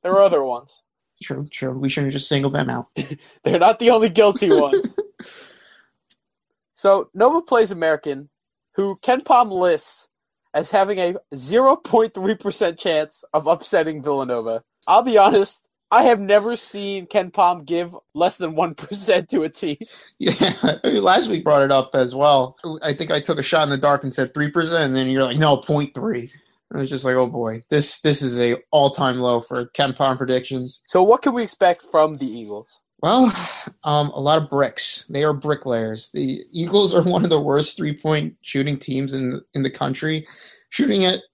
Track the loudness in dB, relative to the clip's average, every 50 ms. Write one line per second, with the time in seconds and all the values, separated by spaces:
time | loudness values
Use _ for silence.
0 | -2 2 4 6 6 6 4 2 0 -2 -6 -8 -10 _ _ _ _ _ _ _
1 | _ _ _ _ -12 -10 -8 -8 -8 -12 -10 -8 -8 -6 -6 -4 -4 -2 -2 -2
2 | -2 -2 -4 -4 -4 -2 -2 0 0 0 -2 -2 -2 -2 -4 -8 -8 _ _ -10
3 | -8 -8 -12 -16 _ _ _ _ _ 0 2 4 4 4 4 4 4 4 4 4
4 | 2 2 4 4 4 4 4 2 2 4 4 4 4 2 2 0 0 -2 -8 -8
5 | -10 -10 _ _ -20 -20 -20 -20 -20 -20 _ _ _ _ _ _ _ _ _ _
6 | _ _ _ _ _ _ _ _ _ _ _ _ _ _ _ 0 2 4 4 4
7 | 0 _ _ 2 2 4 4 2 0 2 2 2 2 0 -2 -2 0 0 0 0
8 | -2 -8 -8 -8 -12 _ _ _ _ _ _ _ _ _ _ -4 -4 -4 -6 _
9 | 0 0 0 0 2 2 4 4 4 2 0 0 0 0 0 -2 -4 -12 -16 -18
10 | _ _ _ _ _ _ _ _ _ _ -6 -6 -4 0 0 0 2 2 0 -2
11 | -2 -4 -4 -6 _ _ -16 -14 -8 0 2 4 4 4 4 2 _ 0 2 2
12 | 2 0 _ -6 -4 -4 -4 -4 -6 -8 -4 -2 -2 -2 -2 -4 -2 0 0 0
13 | -2 -4 -10 -20 -14 _ -4 -2 2 0 0 0 0 0 0 0 0 0 -4 -6
14 | -4 -4 -2 -2 -2 -4 -4 -4 -4 -4 -6 -6 _ _ _ _ _ 4 4 4
15 | 4 6 6 6 6 6 6 4 2 0 -6 -18 _ _ _ _ _ _ 2 4
16 | 6 6 4 2 2 4 4 4 4 0 -6 -6 -8 -12 -10 -8 -8 -6 -8 -8
17 | -10 _ -2 -2 -2 -2 _ 2 2 2 2 -2 -6 -4 -4 -4 -4 -6 -12 -20
18 | _ _ _ 0 0 0 0 -4 -8 -6 -2 -2 -4 -4 -6 -14 -14 -12 -12 -6
19 | 0 0 0 0 0 _ -4 -2 -2 -4 -6 -8 -8 -8 -8 _ -12 _ -20 -20
20 | -20 _ _ _ -2 -2 0 2 0 0 0 -2 -2 -2 -2 -2 -2 -2 0 2
21 | 2 4 2 2 2 -2 -4 -4 0 2 4 4 4 4 2 0 0 0 0 0
22 | 0 0 0 2 4 4 4 4 2 -2 _ _ -14 -12 -12 -8 -6 -6 -6 -6
23 | -4 -2 -2 -4 -2 -4 -4 -4 -2 0 0 0 0 0 -2 0 2 0 0 0
24 | -2 -8 -4 -4 -4 -4 -2 -4 -4 -2 -2 -2 -2 0 0 -2 0 0 0 -2
25 | -2 0 0 0 0 0 0 2 2 2 2 0 0 -2 -2 -2 -2 -4 _ -8
26 | -6 -6 -6 -6 -8 -12 _ _ _ _ _ _ _ _ -8 -8 -6 -6 -6 -4
27 | -2 0 0 0 0 0 -2 -6 -6 -6 -8 -10 -6 _ 0 0 0 -2 -6 -2
28 | 0 0 0 0 -2 -4 -2 0 0 0 0 -2 _ _ 2 2 2 2 0 0
29 | -2 -2 -2 0 0 0 0 -2 -2 -4 -6 -6 -6 -6 -2 -2 -2 -2 -2 -2
30 | -2 -2 0 -2 -2 -2 -2 -2 -2 -4 -8 -8 -8 -10 -12 -16 _ _ 2 4
31 | 6 6 4 4 2 -2 -2 -2 -6 -6 -2 _ 2 2 2 0 -6 -2 2 2
32 | 2 2 0 -8 -10 -10 -10 -12 -12 -12 -12 -14 -14 _ -20 _ _ _ _ _
33 | 0 2 4 4 4 2 2 -4 -10 -12 -12 -14 -16 -18 -20 _ -4 -2 0 0
34 | -2 -2 -6 -4 0 2 2 2 2 0 0 0 0 0 0 -2 -2 -2 -2 -6
35 | -12 -8 -4 -2 0 0 -2 -2 -2 -4 -4 -4 -2 -4 -4 -2 -2 -6 -8 -10
36 | -14 -10 -8 -6 -6 -6 -6 -8 -12 _ -8 -8 -6 0 2 2 2 4 2 2
37 | 2 2 0 0 2 2 0 0 2 0 0 0 0 -2 -6 -6 -6 -6 -6 -4
38 | -2 -2 -2 -2 -2 -6 -10 _ _ -6 -4 -4 -2 -2 -4 -6 -6 -6 -6 -6
39 | -6 -6 -6 -6 -6 -6 -6 -8 -14 _ _ -4 -4 -4 -4 -4 -6 -6 -4 -4
40 | -4 -4 -4 -4 -8 -12 -20 -20 -20 -20 -20 _ _ _ -4 -2 0 2 2 2
41 | 2 2 0 -2 -8 _